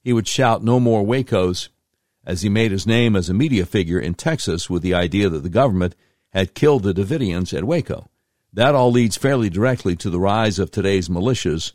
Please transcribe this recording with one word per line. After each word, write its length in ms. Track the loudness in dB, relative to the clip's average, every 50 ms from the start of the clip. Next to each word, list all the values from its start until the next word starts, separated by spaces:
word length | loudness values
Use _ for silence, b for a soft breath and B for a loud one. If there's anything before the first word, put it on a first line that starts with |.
He 120 | _ 0 0
would 160 | 0 0 -2
shout, 340 | 0 2 2 2 2 2 2
'No 160 | 2 2 4
more 260 | 4 4 4 2 2
Wacos,' 680 | 2 0 -2 0 0 0 0 2 0 -2 -4 -8 -12 _ _ _ _ _ _ _ _ _ _ _
as 180 | -8 -6 -2 -2
he 60 | 0
made 240 | 2 2 2 2 0
his 140 | -2 0
name 300 | 0 2 2 4 2 2
as 120 | 2 0 0
a 60 | 0
media 320 | 0 0 2 2 0 0
figure 320 | 0 0 -2 0 0 -2 -2
in 160 | -2 -4 -6
Texas 560 | -4 -4 -4 -4 -2 -4 -4 -4 -6 -4 -4
with 120 | -4 -2 -2
the 120 | 0 0
idea 340 | 0 0 0 0 0 0 0
that 140 | -2 -4 -6
the 60 | -2
government 460 | 0 2 2 2 2 0 0 -2 -4 _ _ _ _ _ _ _
had 240 | _ -2 -2 -2 _
killed 280 | 0 2 2 2 2 2
the 100 | 0 -2
Davidians 640 | -2 -2 -2 -2 -2 -2 -2 -2 -2 -4 -4 -4
at 60 | -6 -4
Waco. 480 | -2 -4 -4 -4 -6 -8 -10 -10 _ _ _ _ _ _ _ _ _ _
That 220 | 0 2 2 4
all 160 | 4 4 4
leads 260 | 4 4 2 2 0
fairly 320 | 0 0 0 0 2 0 0
directly 460 | 0 0 0 0 0 0 -2 -4 -4
to 140 | -2 -4 -4
the 80 | -2 0
rise 400 | 0 0 0 2 0 0 0 -2
of 140 | -4 -4 -2
today's 360 | -2 0 0 0 0 0 -2
militias 640 | -4 -2 0 0 -2 0 -2 -2 -4 -4 -6 -10 -12